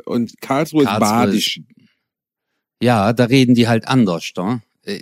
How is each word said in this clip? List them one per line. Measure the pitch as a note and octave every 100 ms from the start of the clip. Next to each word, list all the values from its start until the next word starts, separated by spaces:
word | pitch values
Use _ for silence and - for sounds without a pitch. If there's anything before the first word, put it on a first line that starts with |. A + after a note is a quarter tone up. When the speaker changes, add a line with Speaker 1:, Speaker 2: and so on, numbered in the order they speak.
| -
Speaker 1:
und | A#2+ A2+ -
Karlsruhe | - C3+ D#3+ D3+
Speaker 2:
Karlsruhe |
Speaker 1:
ist | B2+ G#2
Badisch. | G#2+ A2+ G#2 G2 - -
Speaker 2:
ist, | - _ _ _ _ _ _ _ _ _ _ -
ja, | A#2+ A2+ G2+
da | A#2
reden | A#2+ C3+ B2
die | A#2+ A#2
halt | A#2 -
anders, | C3 G#2 E2 -
da. | - F#2 B2 - _
Äh, | - G2+